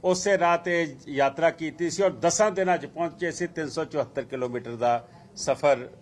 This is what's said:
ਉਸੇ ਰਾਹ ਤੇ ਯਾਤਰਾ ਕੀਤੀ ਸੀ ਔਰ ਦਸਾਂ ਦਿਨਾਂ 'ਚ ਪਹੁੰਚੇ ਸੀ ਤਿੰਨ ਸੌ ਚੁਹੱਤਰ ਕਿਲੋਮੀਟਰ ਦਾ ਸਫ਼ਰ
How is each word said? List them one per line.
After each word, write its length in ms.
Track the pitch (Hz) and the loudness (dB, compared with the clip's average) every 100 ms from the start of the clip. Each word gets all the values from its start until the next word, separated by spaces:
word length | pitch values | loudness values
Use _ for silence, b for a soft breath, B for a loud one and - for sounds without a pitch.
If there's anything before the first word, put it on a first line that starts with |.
ਉਸੇ 340 | 180 180 202 190 | 0 0 2 4
ਰਾਹ 200 | 175 170 | 4 2
ਤੇ 380 | 175 170 160 135 - | 2 0 -2 -6 -8
ਯਾਤਰਾ 420 | 139 139 135 165 | 0 0 4 2
ਕੀਤੀ 400 | 165 160 - 170 | 2 -10 -4 -4
ਸੀ 120 | 170 | 2
ਔਰ 80 | 196 | 0
ਦਸਾਂ 400 | 113 170 - 214 | 2 0 4 2
ਦਿਨਾਂ 280 | 190 185 175 | 2 0 0
'ਚ 80 | 147 | -2
ਪਹੁੰਚੇ 440 | 160 170 165 175 | -6 -6 -4 -6
ਸੀ 160 | - 175 | -4 -6
ਤਿੰਨ 220 | 170 151 | -6 -6
ਸੌ 160 | 160 | -6
ਚੁਹੱਤਰ 380 | 156 151 139 - | -4 -4 -4 -6
ਕਿਲੋਮੀਟਰ 480 | 120 131 123 120 117 | -8 -6 -4 -6 -8
ਦਾ 380 | 117 120 120 - B B - | -2 0 0 -4 B B -10
ਸਫ਼ਰ 520 | - 131 147 127 127 - | -4 0 2 2 -2 -16